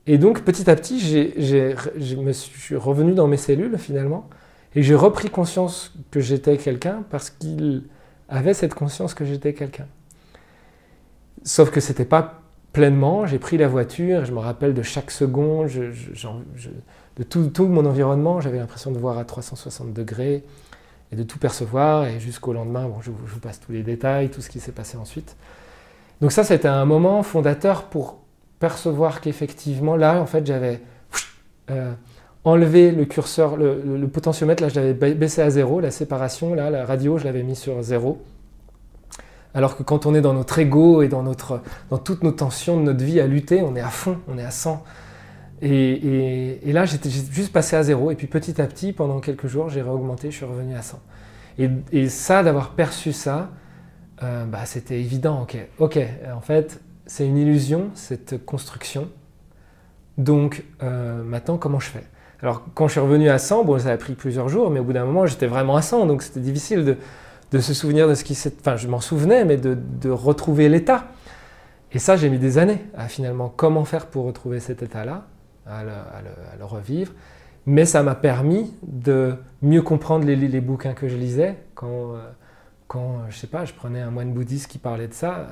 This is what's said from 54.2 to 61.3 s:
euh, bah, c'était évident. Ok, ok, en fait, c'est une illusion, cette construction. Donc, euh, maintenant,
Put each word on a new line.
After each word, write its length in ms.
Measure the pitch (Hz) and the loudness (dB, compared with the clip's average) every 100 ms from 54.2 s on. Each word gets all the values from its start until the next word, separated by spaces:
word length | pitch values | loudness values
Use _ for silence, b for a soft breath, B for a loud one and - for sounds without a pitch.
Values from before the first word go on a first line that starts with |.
euh, 240 | 127 120 113 | -8 -6 -8
bah, 200 | 104 117 | -8 -10
c'était 340 | 123 117 123 | -10 -8 -6
évident. 420 | 120 131 156 147 | -4 -2 -2 -2
Ok, 160 | 123 120 - - | -6 -10 -10 -2
ok, 200 | 156 151 120 127 131 120 | 0 0 -2 -4 -12 -10
en 60 | |
fait, 380 | - 156 156 - - - - | 0 0 0 -4 -20 -20 -14
c'est 180 | - 139 | -4 0
une 120 | 139 | 2
illusion, 520 | 147 147 135 160 202 - | 4 4 2 -2 -2 -8
cette 500 | - - - 127 - | -12 -12 -10 -12 -8
construction. 640 | 143 - - - 139 170 - - _ - b b b b b - - | -10 -10 -14 -10 -8 -10 -12 -20 _ -20 b b b b b -12 -2
Donc, 460 | 135 147 143 - - - | 2 4 2 -2 -14 -10
euh, 400 | 127 123 120 117 | -6 -4 -6 -6
maintenant, 340 | 117 | -6